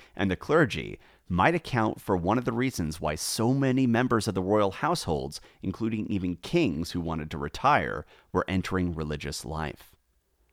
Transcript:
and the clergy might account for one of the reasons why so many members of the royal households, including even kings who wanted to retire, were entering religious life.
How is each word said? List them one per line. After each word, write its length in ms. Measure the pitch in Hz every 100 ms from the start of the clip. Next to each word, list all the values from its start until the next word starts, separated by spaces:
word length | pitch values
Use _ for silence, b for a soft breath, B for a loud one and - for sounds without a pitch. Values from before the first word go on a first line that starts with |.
| B
and 160 | - 95
the 60 | 90
clergy 640 | - 156 135 80 53 50 b b b
might 260 | 87 117 170
account 460 | - 123 110 -
for 160 | - 92
one 200 | 85 117
of 60 |
the 80 | 123
reasons 480 | 117 131 - 80 80
why 160 | 78 78
so 380 | - - 117
many 340 | 135 135 127 131
members 400 | 113 123 117 107
of 60 |
the 80 | 95
royal 300 | 92 107 101
households, 680 | 92 151 170 - 76 67 - b b
including 440 | - 90 110 110 -
even 280 | 101 90 85
kings 560 | - 175 139 76 85
who 80 | 87
wanted 320 | 82 80 76
to 60 | 76
retire, 680 | 73 - 131 139 69 50 - b b
were 100 | 90 -
entering 440 | 95 - 95 87
religious 520 | 80 78 76 73 76 58
life. 500 | 78 76 - - _ _ _ _ _ _